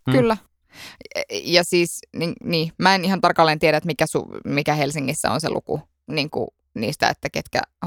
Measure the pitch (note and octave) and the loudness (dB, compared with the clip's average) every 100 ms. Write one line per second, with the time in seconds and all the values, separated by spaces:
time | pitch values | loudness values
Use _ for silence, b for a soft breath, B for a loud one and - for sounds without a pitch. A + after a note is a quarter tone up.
0 | - B3+ A#3 G#3+ _ _ _ B B B | 0 2 2 0 _ _ _ B B B
1 | - - - G2+ F2 E3+ F3 F3 E3+ - | -12 -10 -8 -8 2 2 4 0 0 -4
2 | - - E3 - - E3 D#3+ - F#3 G3 | -12 -6 -6 -6 -4 -2 -2 0 2 2
3 | E3+ F#3+ F3 F3 E3 D3+ D#3+ D3+ F3 D3+ | 2 2 2 4 4 4 4 2 0 -2
4 | D#3 C#3+ - G1+ - C#3+ C#3 D3+ C#3+ D3+ | 0 -2 -4 -10 -4 -2 0 0 0 -2
5 | C3 D3 - B2 D3+ - - D3+ - _ | -4 0 0 2 0 -4 -4 -6 -8 _
6 | - D#3 D3 A#2+ - _ _ - A2 D3+ | -8 -4 -4 -4 -6 _ _ -6 -4 0
7 | - - - - - - - - | 0 0 -4 -6 -4 -4 -6 -6